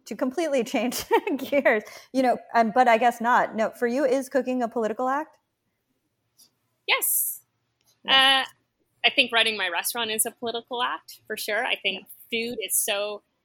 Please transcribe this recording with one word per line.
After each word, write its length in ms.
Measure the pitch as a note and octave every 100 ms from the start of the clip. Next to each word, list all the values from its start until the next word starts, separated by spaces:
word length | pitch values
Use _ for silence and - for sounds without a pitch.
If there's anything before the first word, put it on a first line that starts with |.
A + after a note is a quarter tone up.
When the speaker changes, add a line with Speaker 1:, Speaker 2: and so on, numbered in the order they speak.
Speaker 1:
to 100 | -
completely 480 | G#3 B3+ B3+ E4 C#4
change 420 | A3 B3+ A#3 - - A4+
<laughs> 120 | - C#4
gears, 440 | - C#4+ C4 A3 - - -
you 100 | B3+
know, 140 | B3+ G#3 -
um, 160 | A#3 A3+
but 140 | B3 A#3+
I 120 | A3+
guess 220 | A#3+ A#3
not. 360 | A3+ A#3 E3+ G#3+
No, 140 | A3
for 180 | - A#3+
you, 160 | B3
is 240 | D4+ C4+ C4
cooking 340 | - B3+ B3+
a 60 | A#3
political 400 | A#3+ G#3+ A3 B3+
act? 300 | C4+ D#4 _ _ _ _ _ _ _ _ _ _ _ _ _ _ _ -
Speaker 2:
Yes. 540 | B4 - - - - _ _ _ _ _ _
Speaker 1:
Yeah. 400 | - C4+ C4+ C4+
Speaker 2:
Uh, 60 | B3+ - _ _ _ _ A#3+
I 40 |
think 220 | C4 B3
running 240 | A3+ A3 G#3+
my 120 | F#3
restaurant 420 | F3 G3 A#3+ A3
is 160 | A3 A3+
a 40 |
political 520 | - A#3 A#3 - A#3+
act, 380 | B3+ D#4+ - - -
for 100 | G#3+
sure. 280 | - G#3+
I 120 | B3+ -
think 300 | G3+ F#3+ - - -
Speaker 1:
Yeah. 200 | A3+ A#3
Speaker 2:
food 80 | B3
is 120 | F#3+ -
so 460 | - G3+ G#3 G#3 _ _